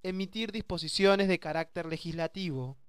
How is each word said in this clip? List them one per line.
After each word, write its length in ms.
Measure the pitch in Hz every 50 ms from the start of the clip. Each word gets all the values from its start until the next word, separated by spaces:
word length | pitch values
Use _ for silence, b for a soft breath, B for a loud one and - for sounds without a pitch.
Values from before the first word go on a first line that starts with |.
| -
emitir 480 | 185 185 190 196 190 - 220 226 214 202
disposiciones 720 | 226 - - 185 170 156 156 - - 196 196 196 196 196
de 140 | 190 185 165
carácter 460 | - 160 151 160 156 - - 175 165
legislativo. 920 | 165 165 160 - 170 160 165 165 160 - 190 190 180 147 131 127 127 135 - -